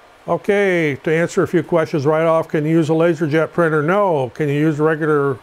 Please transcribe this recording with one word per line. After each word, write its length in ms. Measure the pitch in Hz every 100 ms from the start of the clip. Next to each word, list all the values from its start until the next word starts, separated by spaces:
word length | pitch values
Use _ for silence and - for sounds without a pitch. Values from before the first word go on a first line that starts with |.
| - - -
Okay, 680 | 170 - 202 196 175 156 131
to 160 | -
answer 300 | 160 170 -
a 40 | 160
few 140 | 175
questions 460 | 147 175 156 160 139
right 180 | 156 165
off, 220 | 160 -
can 180 | 165 151
you 60 |
use 180 | 165 151
a 40 |
LaserJet 580 | 160 170 156 160 156 156
printer? 320 | - 165 156
No. 480 | 147 196 196 156 123
Can 160 | - 151
you 60 | 143
use 240 | 156 147
a 40 |
regular 520 | 156 156 156 151 139 135